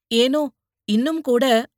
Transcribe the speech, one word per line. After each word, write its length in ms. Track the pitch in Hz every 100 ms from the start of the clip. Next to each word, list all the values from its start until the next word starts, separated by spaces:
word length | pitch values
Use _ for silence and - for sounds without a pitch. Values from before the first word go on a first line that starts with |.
| -
ஏனோ 440 | 226 254 294 285 _ _ _
இன்னும் 360 | - 214 277 320
கூட 460 | 269 240 262 226 -